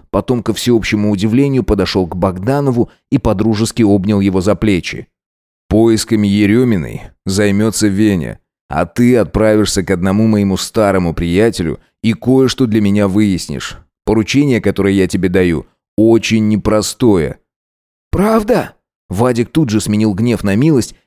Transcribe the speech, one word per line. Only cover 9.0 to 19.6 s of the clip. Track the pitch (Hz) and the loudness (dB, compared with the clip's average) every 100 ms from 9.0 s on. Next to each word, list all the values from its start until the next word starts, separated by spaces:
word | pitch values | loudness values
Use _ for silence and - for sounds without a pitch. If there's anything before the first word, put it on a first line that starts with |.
| 120 120 | 2 2
отправишься | 87 104 110 107 101 101 | 0 0 2 2 0 -2
к | 90 | -2
одному | 92 95 101 110 | -2 0 0 2
моему | 107 98 92 | 2 0 -2
старому | - 113 101 95 87 | -4 0 0 2 -2
приятелю | 80 85 87 113 - 82 65 _ _ | -2 -2 2 2 0 -6 -8 _ _
и | 110 | -4
кое-что | 107 120 131 131 - 127 | -2 2 2 2 0 0
для | 110 | 2
меня | 101 104 101 | 2 2 0
выяснишь. | 98 107 87 - 71 - - - _ | 2 0 -2 -6 -10 -12 -14 -20 _
Поручение, | - 110 104 131 143 113 | -2 -2 0 0 2 0
которое | 101 98 98 | -2 0 0
я | 98 90 | 0 0
тебе | 98 90 | 0 0
даю, | 95 90 78 - _ _ - | 0 0 -2 -6 _ _ 0
очень | 110 113 - 113 107 | 2 2 2 0 0
непростое». | 107 104 107 98 - 123 95 69 - _ _ _ _ _ _ _ | 0 0 -2 -2 0 2 2 0 -6 _ _ _ _ _ _ _
«Правда?» | 170 202 220 208 214 123 - _ _ - | -2 0 0 0 -2 -2 -12 _ _ -8
Вадик | 90 123 117 117 | -2 0 0 -2
тут | 156 | 0